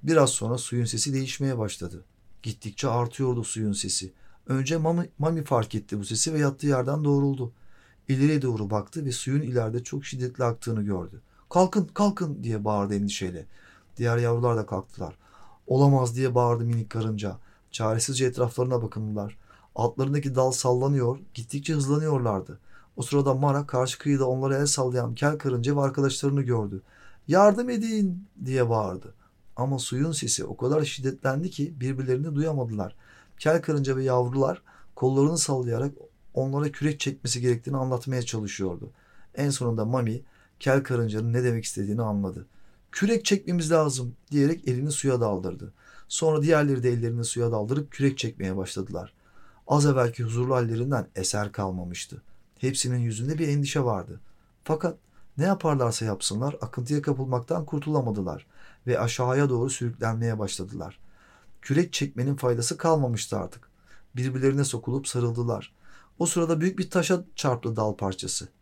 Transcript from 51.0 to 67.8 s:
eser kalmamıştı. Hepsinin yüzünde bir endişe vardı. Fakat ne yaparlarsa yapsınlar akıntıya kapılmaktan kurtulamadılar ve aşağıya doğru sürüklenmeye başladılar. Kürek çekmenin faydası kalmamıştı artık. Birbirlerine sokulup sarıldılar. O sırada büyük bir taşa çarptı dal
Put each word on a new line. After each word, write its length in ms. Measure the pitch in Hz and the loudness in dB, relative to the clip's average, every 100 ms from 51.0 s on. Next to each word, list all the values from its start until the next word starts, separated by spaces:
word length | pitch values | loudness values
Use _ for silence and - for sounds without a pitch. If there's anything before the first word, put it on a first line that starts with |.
| 95 - | -4 -4
eser 360 | 95 104 104 | -2 -2 -4
kalmamıştı. 720 | - 98 90 90 87 - - - - - _ | -4 -4 -4 -8 -10 -12 -14 -18 -20 -20 _
Hepsinin 380 | 127 139 123 123 | -4 -2 -2 0
yüzünde 420 | 120 110 127 156 | -2 -2 -4 -2
bir 80 | 160 | 0
endişe 360 | 143 139 151 | 0 0 0
vardı. 360 | 123 101 82 - - - _ _ | 0 0 -4 -14 -18 -20 _ _
Fakat 340 | - 156 175 160 _ - - - | -4 0 0 -4 _ -20 -14 -2
ne 60 | |
yaparlarsa 600 | 165 190 165 143 120 110 110 | 0 2 2 2 2 0 -2
yapsınlar 520 | 98 - 104 135 147 | -2 -2 -2 -4 -4
akıntıya 400 | - - 123 147 | -8 -6 -2 -2
kapılmaktan 640 | 147 135 135 127 120 170 151 | 0 -2 0 -2 -2 -4 -2
kurtulamadılar 840 | 151 147 151 120 104 90 71 - - - - - | -4 0 0 0 -2 -4 -6 -12 -20 -20 -12 -2
ve 120 | 120 | 0
aşağıya 500 | 117 - 127 131 143 | 0 0 0 2 2
doğru 200 | 120 131 | 2 0
sürüklenmeye 720 | - 120 117 110 113 117 107 | -2 -6 -2 -2 0 -2 -2
başladılar. 600 | 101 - 95 107 82 - - - - - - - | -4 -6 -8 -8 -10 -12 -20 -20 -20 -20 -20 -20
Kürek 320 | - 139 175 | -2 0 0
çekmenin 420 | - 139 123 127 139 | -2 -6 -4 -4 0
faydası 420 | 127 120 117 147 | 0 0 -2 -2
kalmamıştı 600 | 170 160 131 113 - 107 | 2 2 2 -2 -4 -4
artık. 320 | 87 - - _ _ - - 123 | -6 -10 -20 _ _ -20 -12 -6
Birbirlerine 480 | 127 127 135 135 | -4 0 2 2
sokulup 440 | 135 117 - 131 139 | 0 -2 -4 -4 -2
sarıldılar. 680 | 123 120 117 120 107 - _ - - - _ | -2 0 0 -2 -2 -6 _ -20 -20 -20 _
O 60 | 170 | 0
sırada 360 | 175 165 165 | 2 2 2
büyük 180 | 175 190 | 2 0
bir 100 | 185 | 0
taşa 340 | 180 165 180 180 - | 0 2 0 0 -4
çarptı 400 | 147 120 120 | 0 0 -2
dal 200 | 110 | 0